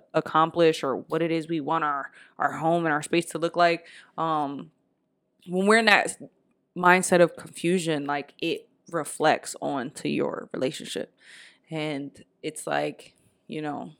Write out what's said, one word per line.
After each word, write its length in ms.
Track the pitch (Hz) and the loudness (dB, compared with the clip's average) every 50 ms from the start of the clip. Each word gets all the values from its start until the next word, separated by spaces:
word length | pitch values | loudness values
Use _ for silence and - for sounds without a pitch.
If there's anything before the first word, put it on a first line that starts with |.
| _ _ - | _ _ -2
accomplish 680 | 160 151 - - 156 160 160 - 170 170 160 160 160 - | -2 -2 0 2 2 2 2 2 4 4 4 4 2 -2
or 120 | 139 123 | -4 -4
what 260 | 95 - - 156 160 165 | -4 -4 -4 -4 -2 -2
it 80 | 165 | 0
is 180 | 165 165 151 156 | -2 -2 -4 -4
we 120 | 170 160 | -4 -4
want 240 | 139 143 160 160 160 | -2 -2 -2 0 0
our, 260 | 151 143 139 131 - _ - - - _ - | 0 -2 -4 -6 -10 _ -20 -20 -14 _ -2
our 140 | - 139 135 143 | -2 -2 0 0
home 260 | 160 165 170 170 170 | 0 2 2 2 2
and 80 | 160 151 | 0 0
our 100 | 147 147 | -2 -2
space 240 | - - 170 165 - | 0 0 0 0 -2
to 80 | - 160 | -4 -4
look 180 | 160 170 - | -4 -2 2
like, 300 | 170 175 170 170 165 - - - - - _ _ - | 4 4 4 4 2 -4 -12 -20 -20 -20 _ _ -6
um, 520 | 160 165 160 151 147 139 143 135 - 156 _ _ _ _ _ _ _ _ _ _ _ _ _ _ _ | -4 -2 -2 -2 -2 -4 -6 -10 -14 -16 _ _ _ _ _ _ _ _ _ _ _ _ _ _ _
when 200 | - 175 185 190 | -6 -4 0 4
we're 120 | 202 214 226 | 4 4 6
in 60 | 226 | 6
that 200 | 214 202 156 - | 6 6 6 4
s-, 100 | - - - 143 - _ _ _ _ _ _ _ _ - | 2 -4 -10 -14 -20 _ _ _ _ _ _ _ _ -4
mindset 440 | 175 175 180 180 185 180 - 185 175 | 2 4 6 6 6 6 4 6 6
of 160 | 175 165 - | 6 6 2
confusion, 680 | - - - - - - 170 180 190 160 165 156 143 143 | -2 -18 -18 -10 -4 -2 0 0 0 0 0 -4 -2 -2
like, 280 | 143 143 143 143 - - - | -4 -4 -6 -6 -10 -12 -8
it 280 | 165 170 151 - - _ _ _ _ - | -6 -4 -4 -6 -8 _ _ _ _ -8
reflects 640 | - 165 147 - - - 156 156 127 - - - - - | -8 -6 -6 -6 -4 0 2 2 2 2 -2 -8 -12 -8
onto 480 | - 143 143 139 120 147 - - - 147 | -6 -6 -4 -4 -6 -8 -10 -8 -6 -4
your 400 | 147 147 143 - - - - - - | -2 -2 -2 -4 -4 -8 -10 -10 -8
relationship. 600 | - - 131 - - - - - - - - _ _ _ - - - - - _ _ _ - | -4 -4 -4 -4 -6 -10 -10 -10 -10 -10 -10 _ _ _ -20 -20 -20 -20 -20 _ _ _ -12
And 540 | 160 156 151 156 151 139 143 139 - - - _ _ _ - | -8 -8 -6 -6 -6 -6 -8 -10 -14 -18 -20 _ _ _ -12
it's 240 | 156 151 - - | -12 -10 -10 -6
like, 480 | - 147 143 147 151 147 - - - _ _ _ _ _ _ _ | -4 -2 -2 -2 -4 -6 -10 -16 -20 _ _ _ _ _ _ _
you 160 | - 151 156 151 | -14 -10 -10 -8
know 300 | 151 143 120 - 165 156 | -8 -8 -10 -12 -14 -18